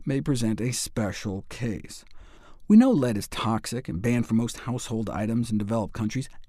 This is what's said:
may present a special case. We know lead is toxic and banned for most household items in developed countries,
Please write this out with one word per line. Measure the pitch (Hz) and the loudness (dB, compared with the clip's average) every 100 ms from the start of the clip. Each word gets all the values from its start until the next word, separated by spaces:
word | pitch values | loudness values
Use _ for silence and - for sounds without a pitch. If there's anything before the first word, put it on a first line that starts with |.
| 147 | -2
may | 139 | -2
present | 151 123 113 104 | 0 2 2 0
a | 123 | -2
special | 120 - - 101 - 104 95 - | -4 -4 -2 -2 -4 -6 -6 -8
case. | - 120 92 - - - - - - - - - | -6 -6 -6 -10 -16 -18 -18 -20 -20 -20 -4 8
We | 220 | 8
know | 262 | 10
lead | 170 123 101 | 6 2 0
is | - | -4
toxic | - 110 110 - 120 - | -4 -2 -2 -2 -6 -6
and | 82 | -2
banned | 117 120 110 | 2 2 2
for | |
most | 113 117 - | 0 0 -4
household | - 123 - 113 107 | -6 -6 -4 -4 -4
items | 80 110 117 113 | -2 0 0 0
in | 107 | 0
developed | 101 113 95 | 0 -2 -2
countries, | - 110 131 - - | -4 -4 -4 -6 -12